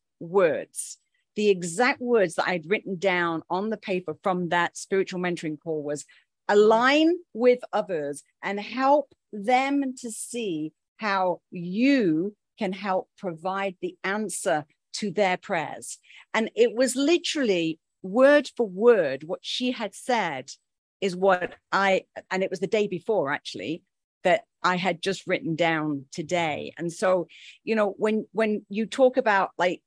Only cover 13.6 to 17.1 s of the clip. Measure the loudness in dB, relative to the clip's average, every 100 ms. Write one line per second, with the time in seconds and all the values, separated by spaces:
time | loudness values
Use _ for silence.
13.6 | -4 -6 -10 -8 -4 -4 -4 -4 0 -2
14.6 | -2 _ _ -8 -4 0 0 0 -2 -4
15.6 | -4 -10 -14 -16 _ -20 -4 -2 0 2
16.6 | 2 4 0 2 2